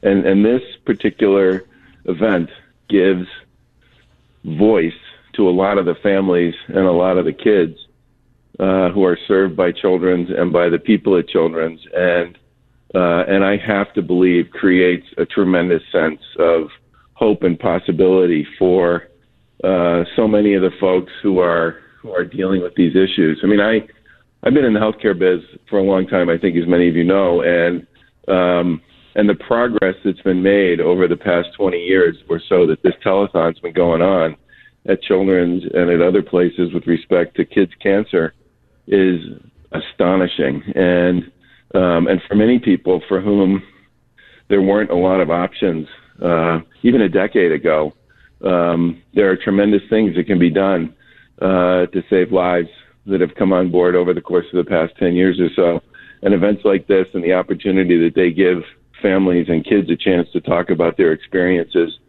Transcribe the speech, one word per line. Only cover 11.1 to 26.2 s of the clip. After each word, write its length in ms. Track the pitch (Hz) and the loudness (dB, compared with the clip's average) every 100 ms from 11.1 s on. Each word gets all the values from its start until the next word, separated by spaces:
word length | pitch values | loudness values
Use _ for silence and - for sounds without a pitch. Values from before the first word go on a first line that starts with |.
| 92 | 0
at 100 | 80 | 0
Children's. 520 | 95 82 82 80 82 - | -2 -2 -2 -6 -8 -10
And, 440 | 90 90 87 85 87 _ _ _ _ _ | -2 0 0 -4 -10 _ _ _ _ _
uh, 300 | 92 87 85 - | -2 0 0 0
and 160 | 98 | 0
I 140 | 98 101 | 0 -2
have 340 | 104 101 101 | -2 -4 -2
to 80 | - | -6
believe 480 | 85 90 92 87 85 | -2 2 2 2 -2
creates 560 | - 101 90 90 90 - - | -2 2 4 2 0 -8 -8
a 80 | - | -4
tremendous 560 | - 92 90 87 82 - | -2 0 0 0 -2 -2
sense 300 | 92 80 78 - - | -2 -2 -6 -16 -2
of 320 | 85 82 78 - _ _ _ | 0 0 -2 -14 _ _ _
hope 300 | _ 113 104 | _ -2 0
and 180 | 90 82 | -2 -2
possibility 840 | 104 85 - 82 95 95 90 78 73 - | -2 -2 -2 0 2 4 2 0 -4 -2
for, 500 | 92 92 87 87 - _ _ _ _ _ | 0 2 2 -2 -6 _ _ _ _ _
uh, 420 | - 92 87 85 85 - | -2 0 0 -2 -2 -2
so 100 | 110 | 0
many 280 | 104 104 | 2 2
of 80 | 98 | 2
the 100 | 90 - | 0 -2
folks 320 | 95 92 90 - | 0 0 -2 -6
who 160 | 104 92 | -2 0
are, 420 | 90 85 82 - _ _ | 0 0 -2 -6 _ _
who 120 | 117 | -8
are 120 | 92 | -6
dealing 380 | 87 - 95 95 | -6 -6 -2 -2
with 120 | 87 - | -4 0
these 200 | 85 87 | 2 2
issues. 440 | 95 - 80 78 | 0 0 0 0
I 40 | 95 | 0
mean, 140 | 104 | 0
I, 260 | 104 113 107 _ _ _ _ _ | 2 -2 -4 _ _ _ _ _
I've 120 | 117 | 0
been 100 | 139 | 2
in 100 | 131 | 2
the 60 | 104 | 0
healthcare 380 | 107 107 110 90 | -2 -2 -2 0
biz 220 | 92 90 - - _ | 0 0 -6 -20 _
for 120 | 101 | -2
a 20 | |
long 240 | 95 95 92 | 0 0 0
time, 220 | 98 | -2